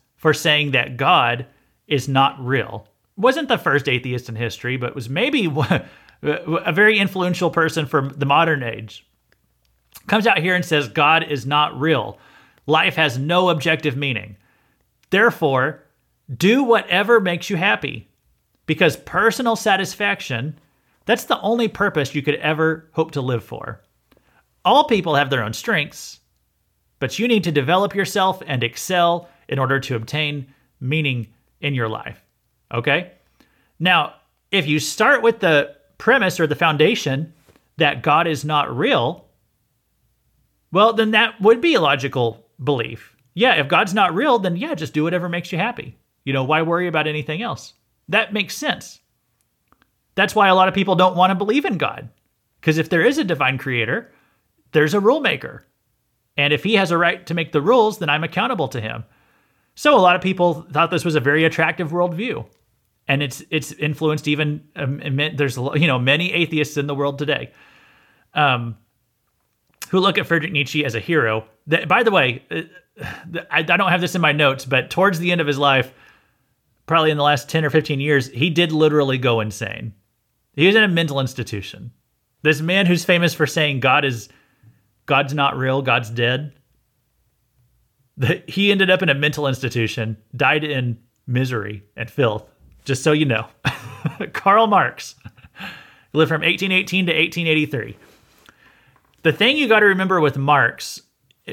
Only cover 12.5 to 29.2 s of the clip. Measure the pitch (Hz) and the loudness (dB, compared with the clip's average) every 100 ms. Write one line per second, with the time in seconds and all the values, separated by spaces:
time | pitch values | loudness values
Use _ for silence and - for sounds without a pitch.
12.5 | _ - 156 185 - 156 123 143 175 185 | _ 0 2 2 0 0 0 0 2 2
13.5 | 160 165 160 156 131 143 113 98 101 _ | 2 0 0 -2 -4 -6 -6 -10 -20 _
14.5 | _ _ _ _ _ _ 185 226 - 156 | _ _ _ _ _ _ 2 2 2 0
15.5 | 131 135 156 _ _ _ _ - 120 185 | 2 0 -4 _ _ _ _ -14 0 2
16.5 | 254 254 226 - 180 202 233 190 175 - | 4 4 2 2 0 4 4 4 -4 -4
17.5 | 196 190 220 139 120 - _ _ _ _ | -2 0 0 -4 -10 -16 _ _ _ _
18.5 | _ - 156 175 - - 180 220 220 247 | _ -6 2 2 0 -6 0 0 0 -2
19.5 | 220 214 190 190 - 202 196 - 120 139 | 0 0 0 0 -4 -4 -4 -6 -6 -6
20.5 | - _ _ _ _ - 226 - - 190 | -10 _ _ _ _ -2 -2 0 -4 0
21.5 | 240 226 - 202 156 135 147 135 147 151 | 0 -2 -2 -2 0 -4 -4 -2 -2 -2
22.5 | 151 160 160 - - 160 143 127 120 - | 0 0 -2 -8 -4 -2 -2 -4 -4 -6
23.5 | 117 - 110 _ _ _ _ _ _ _ | -14 -12 -14 _ _ _ _ _ _ _
24.5 | _ - 254 294 214 165 143 139 135 110 | _ 2 4 4 0 2 0 2 0 -2
25.5 | 113 - 190 147 - - - _ _ _ | -6 -2 -2 -4 -10 -20 -20 _ _ _
26.5 | _ _ _ _ _ 131 - 240 220 170 | _ _ _ _ _ -8 -4 0 0 2
27.5 | 147 131 180 202 196 190 208 190 185 - | 0 2 0 0 -2 -4 0 0 -2 -6
28.5 | 131 120 - - 180 170 170 | -4 -4 -6 -4 2 2 0